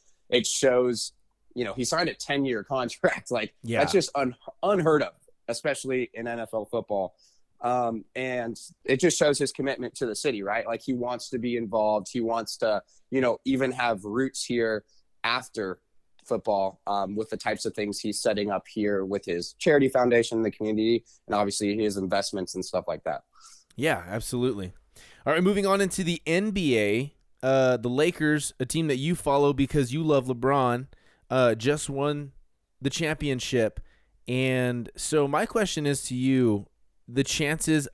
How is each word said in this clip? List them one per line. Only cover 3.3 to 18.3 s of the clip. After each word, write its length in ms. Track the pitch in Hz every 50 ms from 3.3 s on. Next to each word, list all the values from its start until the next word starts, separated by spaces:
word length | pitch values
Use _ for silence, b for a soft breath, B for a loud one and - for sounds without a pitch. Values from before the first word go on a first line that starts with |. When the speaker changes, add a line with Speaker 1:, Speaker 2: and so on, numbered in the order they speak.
Speaker 1:
Like, 240 | 123 117 - - - _ -
Speaker 2:
Yeah. 160 | 113 117 110
Speaker 1:
that's 140 | 143 160 -
just 160 | 185 151 - -
un-, 200 | 143 135 127 123 - _ - - _ -
unheard 380 | 151 156 165 160 160 156 147
of, 120 | 131 90 - _ _ _ _ _ _ -
especially 640 | 117 - - 151 135 - - 131 131 127 120 - -
in 140 | 110 113 120
N 120 | 117 117
F 100 | 113 107 -
L 120 | 110 104
football. 500 | - 120 113 104 - 104 98 92 90 b b b b b b b _ _ _
Um, 420 | - 120 123 123 120 117 113 110 - - -
and 440 | 127 127 131 127 123 117 113 107 - - - - _ -
it 160 | - 135 131
just 180 | 180 170 - -
shows 220 | 165 147 143 -
his 140 | 143 131 -
commitment 420 | - 131 139 135 - 127 123 -
to 100 | - 139
the 100 | 117 104
city, 280 | - - 147 120 101 98
right? 240 | 98 107 117 110 113
Like, 140 | 117 117 -
he 100 | 135 127
wants 360 | 120 120 123 123 117 - -
to 100 | 135 120
be 160 | 113 123 120
involved. 520 | 117 117 101 113 110 107 107 107 104 95 -
He 80 | - 123
wants 380 | 113 113 117 117 110 - - -
to, 260 | 120 110 107 98 b b b b _ _
you 100 | 127 135
know, 180 | 131 120 113 - -
even 260 | 135 135 127 135 127
have 320 | 127 127 123 120 113 95 101
roots 400 | 104 104 123 135 131 - - -
here 400 | - 123 120 113 110 110 104 - _ _ _ _ _ _ _ -
after 560 | 113 120 131 127 - - 113 101 95 90 - _ _ _ _ _ _ _ _ _
football, 560 | - 120 98 - 113 104 98 95 95 95 - _ -
um, 280 | 101 101 98 95 101
with 140 | 107 107 -
the 80 | 110 101
types 280 | - 110 107 104 -
of 80 | 110 -
things 240 | - 107 101 98 -
he's 200 | - 110 101 -
setting 300 | - 120